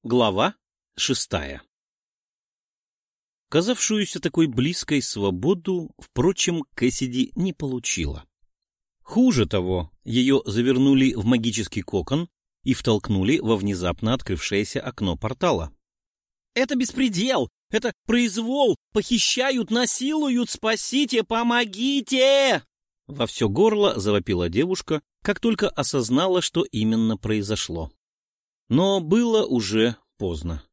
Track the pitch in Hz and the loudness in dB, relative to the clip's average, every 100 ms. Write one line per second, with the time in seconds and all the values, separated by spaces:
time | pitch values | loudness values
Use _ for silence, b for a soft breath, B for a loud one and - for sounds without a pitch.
0 | 117 123 110 95 156 - _ _ _ - | 0 2 2 0 -2 -4 _ _ _ -6
1 | - 127 - 92 69 67 _ _ _ _ | -2 0 0 -4 -6 -14 _ _ _ _
2 | _ _ _ _ _ _ _ _ _ _ | _ _ _ _ _ _ _ _ _ _
3 | _ _ _ _ _ 151 190 247 - 214 | _ _ _ _ _ 0 2 0 0 0
4 | 196 - 165 - 160 117 139 175 - 143 | 0 0 -2 2 2 2 0 0 0 0
5 | - 104 98 90 123 196 180 185 160 - | 2 0 -2 0 0 0 -2 -4 -6 -16
6 | - - 160 196 - 170 143 - 123 - | -8 0 0 2 -2 -2 -6 -2 0 0
7 | 131 123 127 - 185 - 143 127 - - | -4 -2 -4 -2 -4 -4 -6 -6 -6 -4
8 | 76 69 - _ _ _ _ _ _ _ | -6 -8 -16 _ _ _ _ _ _ _
9 | - 220 254 151 107 101 90 90 82 _ | -4 2 4 4 2 0 0 -4 -4 _
10 | - 117 127 139 - 107 123 127 139 135 | -4 0 2 2 0 0 2 4 4 4
11 | 131 113 104 123 113 113 98 - - 98 | 4 0 0 2 2 -2 -4 -6 -4 -4
12 | 82 143 175 _ _ _ - 131 - 107 | -2 -4 -4 _ _ _ -2 0 2 0
13 | - 98 95 151 110 110 101 92 87 85 | 0 0 2 0 0 -2 -2 -2 -4 -2
14 | 113 127 - 90 - 101 104 139 127 - | -2 -4 -4 -6 -2 -2 -2 -6 -8 -6
15 | 101 82 107 127 180 104 78 _ _ _ | -6 -4 -6 -2 0 0 -4 _ _ _
16 | _ _ _ _ _ - 254 262 247 - | _ _ _ _ _ -4 -2 0 -2 0
17 | 262 175 247 233 123 _ _ 220 233 - | 0 0 0 0 -2 _ _ -4 -4 -8
18 | - 233 240 233 226 277 254 160 _ 214 | 0 2 2 0 -2 2 2 2 _ -4
19 | - 233 - 247 262 262 214 226 247 - | 0 0 2 0 0 -2 0 0 2 2
20 | 262 311 294 247 240 - 220 220 - 262 | 0 0 0 0 0 -2 0 0 0 0
21 | 285 240 214 226 240 240 233 190 254 277 | 0 0 0 -2 0 0 -2 -2 -2 -2
22 | - 262 269 277 269 175 - _ _ _ | 0 2 4 4 4 0 -4 _ _ _
23 | - 147 113 - 110 110 220 214 202 120 | -18 -4 -2 0 0 4 4 4 0 2
24 | 101 104 - 90 85 92 170 185 - 156 | 0 0 0 -2 0 0 0 -2 -4 -6
25 | _ _ - 196 233 220 208 - 131 139 | _ _ -4 -2 0 0 -2 0 0 0
26 | 113 131 185 180 - 165 - 104 110 110 | 2 2 2 0 0 -2 -2 -2 0 2
27 | 113 110 107 107 101 110 - 82 80 _ | 0 -2 -2 -2 -2 -4 -4 -8 -10 _
28 | _ _ _ _ _ _ _ 127 190 196 | _ _ _ _ _ _ _ 0 2 0
29 | 156 214 240 220 - 123 98 110 117 117 | 2 2 4 2 2 -2 0 2 0 -2
30 | _ _ 101 80 82 78 - | _ _ -6 -4 -6 -8 -12